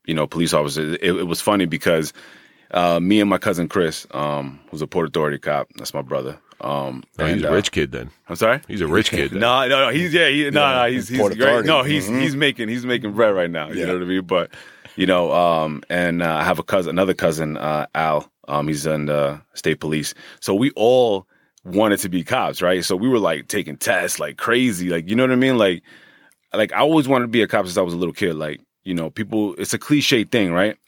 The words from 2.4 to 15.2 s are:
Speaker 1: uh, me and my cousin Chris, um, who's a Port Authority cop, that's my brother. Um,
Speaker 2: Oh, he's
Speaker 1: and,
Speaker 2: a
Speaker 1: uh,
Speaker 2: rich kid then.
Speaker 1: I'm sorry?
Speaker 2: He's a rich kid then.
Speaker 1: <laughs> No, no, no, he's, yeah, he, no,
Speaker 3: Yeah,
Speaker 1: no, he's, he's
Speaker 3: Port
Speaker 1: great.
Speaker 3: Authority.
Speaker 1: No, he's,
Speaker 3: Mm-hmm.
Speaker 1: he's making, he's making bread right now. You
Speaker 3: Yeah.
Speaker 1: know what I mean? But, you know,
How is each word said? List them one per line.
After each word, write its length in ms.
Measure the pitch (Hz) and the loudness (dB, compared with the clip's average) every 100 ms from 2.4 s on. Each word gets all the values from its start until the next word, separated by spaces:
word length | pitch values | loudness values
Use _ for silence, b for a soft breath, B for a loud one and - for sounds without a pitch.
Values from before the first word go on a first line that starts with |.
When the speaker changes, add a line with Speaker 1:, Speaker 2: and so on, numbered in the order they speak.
| B B B | B B B
Speaker 1:
uh, 280 | - 87 85 | 0 2 2
me 200 | 90 107 | 4 4
and 100 | 104 | 4
my 80 | 92 | 2
cousin 300 | - 95 131 | 0 -2 -2
Chris, 380 | 101 82 78 - | 0 0 -2 -8
um, 480 | 67 73 73 69 69 - | -6 -4 -4 -6 -12 -16
who's 120 | 76 | -10
a 40 | 76 | -6
Port 220 | 92 80 | -2 -2
Authority 300 | 80 76 71 | 0 -2 -2
cop, 300 | - 73 67 - | -4 -4 -4 -10
that's 180 | 57 | -10
my 80 | 73 | -8
brother. 360 | 65 69 65 73 _ - | -6 -6 -6 -10 _ -12
Um, 420 | - 71 69 65 - - | -6 -4 -4 -8 -14 -6
Speaker 2:
Oh, 60 | 78 | -2
he's 100 | 85 | -2
Speaker 1:
and, 80 | |
Speaker 2:
a 60 | 76 | 0
Speaker 1:
uh, 40 | |
Speaker 2:
rich 180 | 85 101 | 0 0
kid 200 | - 71 | -2 -2
then. 180 | 64 64 - - | -4 -12 -16 -14
Speaker 1:
I'm 80 | 85 | -2
sorry? 240 | - 131 - | 0 0 -4
Speaker 2:
He's 120 | 104 | -6
a 60 | 80 | 0
rich 240 | 87 107 | 2 2
kid 200 | 90 69 | 0 -2
then. 100 | 95 | 0
Speaker 1:
<laughs> 0 | |
No, 260 | 117 127 131 | 2 2 2
no, 180 | 135 131 | 2 2
no, 40 | |
he's, 220 | 135 175 | 0 0
yeah, 140 | 160 160 | 2 2
he, 220 | 139 147 | 2 0
no, 100 | 147 | 2
Speaker 3:
Yeah, 220 | 143 127 | 2 4
Speaker 1:
no, 60 | 120 | 2
he's, 180 | 127 107 | 0 -2
he's 100 | 127 | 0
Speaker 3:
Port 160 | 101 107 | 0 2
Speaker 1:
great. 60 | 135 | 4
Speaker 3:
Authority. 180 | 120 110 | 4 4
Speaker 1:
No, 140 | 156 | 2
he's, 240 | 131 151 104 | 2 -2 -2
Speaker 3:
Mm-hmm. 120 | 123 | 0
Speaker 1:
he's 160 | 135 139 | 0 2
making, 320 | 147 127 110 | 0 0 -4
he's 160 | 120 123 | -4 -2
making 260 | 123 107 | -4 -2
bread 220 | 101 113 | 2 2
right 160 | 98 87 | 2 0
now. 180 | 82 76 | -4 -6
You 120 | 82 | -4
Speaker 3:
Yeah. 60 | 87 | -2
Speaker 1:
know 80 | |
what 80 | 90 | -2
I 40 | 90 | -2
mean? 180 | 95 90 | -2 0
But, 240 | 92 85 B B B B - | 0 -2 B B B B -2
you 100 | 92 | 2
know, 260 | 90 | 4